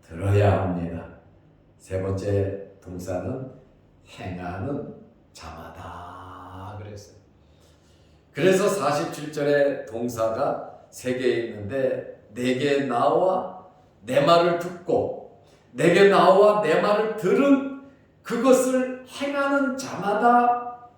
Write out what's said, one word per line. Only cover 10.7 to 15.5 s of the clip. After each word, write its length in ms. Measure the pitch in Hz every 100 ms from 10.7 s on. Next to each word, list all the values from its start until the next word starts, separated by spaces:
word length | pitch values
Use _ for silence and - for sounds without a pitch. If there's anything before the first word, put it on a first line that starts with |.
| - _
세 280 | - 127 127
개 100 | 123 117 113
있는데, 800 | 104 98 135 127 - - - _
"내게 520 | 110 127 127 143 139 127
나와 840 | 117 113 - 180 - - - - _ _ _ 104
내 200 | 135 170
말을 320 | 170 175 -
듣고, 800 | - - - - - - - - _